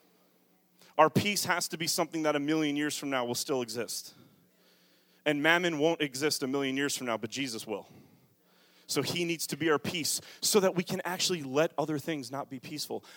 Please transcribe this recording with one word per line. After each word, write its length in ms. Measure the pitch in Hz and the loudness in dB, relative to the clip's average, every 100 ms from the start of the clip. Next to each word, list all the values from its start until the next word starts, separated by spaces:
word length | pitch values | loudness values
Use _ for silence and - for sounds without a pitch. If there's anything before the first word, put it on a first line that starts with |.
| _ _ _ _ _ _ _ _ - - | _ _ _ _ _ _ _ _ -2 4
Our 140 | 156 | 6
peace 340 | - 202 196 180 | 6 2 0 0
has 220 | 175 - | 0 -2
to 80 | 165 | -4
be 100 | 165 | -2
something 360 | - 156 165 | 0 0 0
that 120 | 156 147 | 0 2
a 40 | |
million 360 | 143 160 151 143 | 2 2 2 0
years 220 | 147 - | -2 -2
from 140 | 143 | -2
now 140 | 131 120 | -2 0
will 100 | 120 | -2
still 260 | - 131 | -2 -2
exist. 520 | 117 120 104 - - - - _ _ _ _ _ _ _ _ _ 147 | -2 -6 -6 -8 -12 -18 -20 _ _ _ _ _ _ _ _ _ -2
And 160 | 147 | 2
mammon 360 | 156 175 175 151 | 4 4 2 2
won't 240 | 156 165 | 2 2
exist 400 | 147 123 151 - | -2 0 0 0
a 60 | 131 | -2
million 280 | 139 135 135 | -2 -2 -2
years 220 | 143 - | -2 -2
from 100 | 127 | -2
now, 100 | 110 | -2
but 120 | 110 | -4
Jesus 380 | - 135 113 - | -6 -6 -6 -6
will. 200 | 98 95 - - _ _ _ _ _ _ _ - | -8 -8 -20 -20 _ _ _ _ _ _ _ -4
So 160 | 147 | -2
he 220 | 131 170 170 | 0 0 -2
needs 200 | 165 - | -2 -4
to 100 | 143 | 0
be 120 | 160 | 2
our 80 | 143 | 2
peace 440 | - 175 143 - - - | 0 -2 -2 -4 -6 -4
so 180 | - 214 | 2 4
that 120 | 185 | 4
we 80 | 175 | 2
can 200 | - 185 170 | -2 -4 -4
actually 380 | 180 - 180 | -2 0 -2
let 280 | 135 135 170 - | 0 2 2 0
other 220 | 151 151 | -2 -2
things 320 | 165 151 117 | -2 -6 -6
not 180 | 135 - | -8 -8
be 80 | 131 | -12
peaceful. 460 | - 147 - 113 - | -10 -10 -6 -8 -10